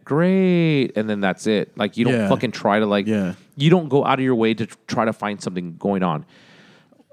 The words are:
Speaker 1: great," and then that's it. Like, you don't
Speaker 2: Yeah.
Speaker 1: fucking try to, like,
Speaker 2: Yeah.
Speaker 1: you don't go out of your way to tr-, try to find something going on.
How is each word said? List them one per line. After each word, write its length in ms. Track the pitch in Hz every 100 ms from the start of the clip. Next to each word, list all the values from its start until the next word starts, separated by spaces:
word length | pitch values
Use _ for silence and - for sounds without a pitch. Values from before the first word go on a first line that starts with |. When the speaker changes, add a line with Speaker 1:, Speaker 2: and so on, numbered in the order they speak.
Speaker 1:
great," 880 | - 143 180 190 185 175 165 143 123 104
and 120 | 110
then 120 | 104
that's 260 | 98 87 107
it. 300 | 104 - -
Like, 200 | 104 117
you 80 |
don't 100 | 117
Speaker 2:
Yeah. 140 | 120 101
Speaker 1:
fucking 220 | 127 120
try 260 | - 107 104
to, 60 | 107
like, 200 | 101 104
Speaker 2:
Yeah. 280 | 107 92 92 - -
Speaker 1:
you 140 | 151
don't 180 | 185 151
go 160 | 143
out 140 | 127 135
of 60 |
your 100 | 131
way 180 | 120 113
to 120 | 113 107
tr-, 100 | - -
try 160 | 123
to 80 | 113
find 280 | 107 104 104
something 360 | - 90 87 85
going 240 | 101 98
on. 220 | 90 76 - - - - - - _ _ _